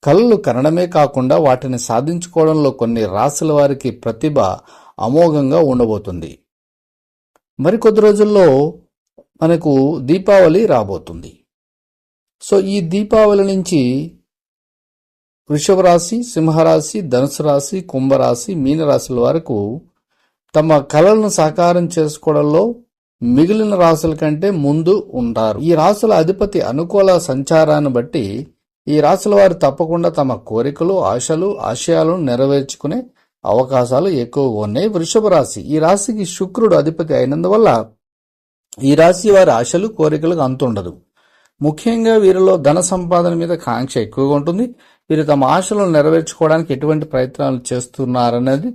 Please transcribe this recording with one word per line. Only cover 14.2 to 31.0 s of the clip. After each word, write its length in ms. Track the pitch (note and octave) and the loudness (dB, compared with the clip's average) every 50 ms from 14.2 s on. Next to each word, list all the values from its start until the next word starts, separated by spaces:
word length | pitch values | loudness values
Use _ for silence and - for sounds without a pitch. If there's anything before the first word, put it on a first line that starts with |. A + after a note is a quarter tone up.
| _ _ _ _ _ _ _ _ _ _ _ _ _ _ _ _ _ _ _ _ _ _ _ _ _ _ | _ _ _ _ _ _ _ _ _ _ _ _ _ _ _ _ _ _ _ _ _ _ _ _ _ _
వృషభ 300 | D3+ D3+ D3 - G3 F#3 F#3 | -4 -4 2 2 2 4 6
రాశి, 320 | F3+ F3 F3 F3 - A#3 A#3 A#3+ - - | 4 4 4 2 -2 -6 -6 -6 -6 -4
సింహరాశి, 640 | E3 D#3+ D#3+ D#3 D#3+ D#3+ E3 D#3+ D#3+ D#3 - - G#3+ F#3+ C#3 B2+ | -2 0 0 2 2 2 4 2 2 0 -4 -8 -8 -6 -2 0
ధనుసు 280 | - C3+ C#3+ - - D#3 D3+ | 0 0 -2 -4 -4 -2 0
రాశి, 300 | C#3+ C#3 C#3 - - F#3+ F3+ - | 0 0 -2 -4 -8 -10 -10 -6
కుంభరాశి, 600 | - C3+ C3 C3+ C3+ C3+ B2+ B2 B2 A#2+ - - G3 E3 C3+ | -6 -2 0 2 2 2 2 0 0 -2 -4 -8 -6 -4 -2
మీనరాశుల 540 | C3 D3 D#3+ D#3+ D3 C3+ - - - C3 A#2+ A#2+ | -2 0 0 0 0 0 -2 -2 -4 -2 0 0
వరకు 320 | B2+ C#3+ E3 E3 - B2 G#2 G2+ G#2 A#2 D#3+ - _ _ _ _ _ _ _ _ _ _ _ _ _ _ | 0 0 -2 -4 -4 -4 -4 -4 -6 -8 -12 -14 _ _ _ _ _ _ _ _ _ _ _ _ _ _
తమ 220 | D#3 D#3 D#3+ D#3 D3 C3+ C#3 - | 0 2 4 2 2 0 0 2
కలలను 360 | D3+ E3 G3 G#3+ A3 G#3+ G#3 - - | 4 4 6 4 4 2 0 0 0
సాకారం 460 | D#3+ D#3 D3+ E3 F3 F3 F3 F3+ F3 D#3+ - | 0 0 0 0 0 2 2 0 -2 -2 -2
చేసుకోవడంలో 680 | E3 D#3 D3+ D3+ - - D#3+ D3+ D3 D3 D3 D3+ E3 G3+ A#3 A#3+ - _ _ _ _ _ _ _ _ | -2 -2 -2 -4 -4 -2 0 0 0 0 2 2 0 0 0 -4 -8 _ _ _ _ _ _ _ _
మిగిలిన 520 | B2 A#2+ B2 C3+ D#3+ F3 G#3 A3 G#3+ G#3+ G3+ F#3 | -2 0 2 2 4 2 2 0 0 -2 0 2
రాశుల 320 | F3+ E3 E3 D#3+ - E3 D#3 D3 | 2 2 2 2 0 -4 -4 -2
కంటే 260 | D#3+ D3+ D3+ D3+ F3+ G3+ G3+ E3 C#3+ | -2 -4 -2 -2 -2 -2 -2 0 -2
ముందు 280 | C#3+ D3 D#3 E3 E3+ G3 G#3 - - - B2+ | 0 0 0 0 0 0 0 -2 -6 -8 -6
ఉంటారు. 380 | A#2+ A#2 A2+ A2+ A2 A2 G#2 G#2 C#3 E3 | -6 -4 -4 -2 -2 -2 -2 -2 0 0
ఈ 40 | E3+ D#3+ | 0 2
రాశుల 320 | D#3 F#3 G#3 G#3 - A3+ G#3 F3 D#3+ | 2 2 0 0 0 0 2 2 2
అధిపతి 360 | E3 F#3+ F#3 G#3 G3 - F3+ - - | 0 0 -2 -4 -2 -2 -2 -2 -2
అనుకూల 400 | A#2+ C#3+ E3+ E3+ - G3+ G3 F#3+ F#3 E3+ F3 - | -4 -4 -6 -2 0 2 4 4 4 2 0 -2
సంచారాన్ని 640 | C3 C3+ C#3 - E3 D#3+ D#3 D3+ D3+ D3 D3+ C#3 B2+ A#2+ | -6 -6 -2 0 2 2 4 4 2 0 0 0 -2 -2
బట్టి 260 | A#2 A#2+ - E3 A2+ F#2+ G2+ A#2 D3+ - _ _ _ _ _ _ _ - | -4 -2 -6 -6 -6 -6 -8 -10 -12 -14 _ _ _ _ _ _ _ -2
ఈ 80 | D3+ D3+ D3 | 0 2 2
రాశుల 280 | D3 F3+ F#3+ - G#3+ G#3 G3+ | 2 2 0 0 0 4 4
వారు 160 | G3 F#3+ E3+ E3 - | 4 4 2 2 0
తప్పకుండా 440 | C#3 C3+ - F3 D#3+ E3+ E3+ E3+ F3 D#3+ - | 0 0 -2 -4 -2 -2 -2 -2 -2 -2 -2
తమ 140 | C#3+ C3 A#2+ G2+ - - | -2 -2 -2 -6 -8 -6
కోరికలు, 460 | A2 A2 A#2+ C#3 C#3+ - E3 F3 G3 F#3 | -4 -2 -2 -2 -4 -2 -2 -2 0 0